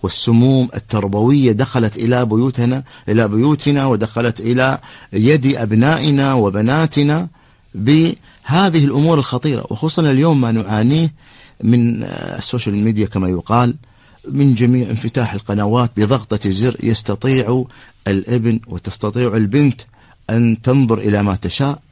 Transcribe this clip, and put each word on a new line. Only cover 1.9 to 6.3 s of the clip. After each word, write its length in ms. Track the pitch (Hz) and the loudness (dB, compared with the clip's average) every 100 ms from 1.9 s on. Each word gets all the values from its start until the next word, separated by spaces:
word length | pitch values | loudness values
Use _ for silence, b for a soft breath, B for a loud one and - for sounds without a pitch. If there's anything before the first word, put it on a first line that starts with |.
| 104 | -2
إلى 280 | 113 123 | -2 0
بيوتنا، 600 | 123 110 131 127 120 127 131 B - | 0 0 -2 -2 -2 -2 -8 B -2
إلى 200 | 107 110 | 0 0
بيوتنا، 580 | 104 135 147 - 143 135 | 2 2 0 0 0 0
ودخلت 540 | 113 110 - 120 110 | 0 -2 -2 -4 -4
إلى 380 | 110 123 131 135 B B B | -2 0 0 -2 B B B
يد 340 | 98 113 151 131 135 | 0 2 4 2 -2
أبنائنا 800 | 110 110 131 160 151 139 139 | 0 2 2 2 0 0 2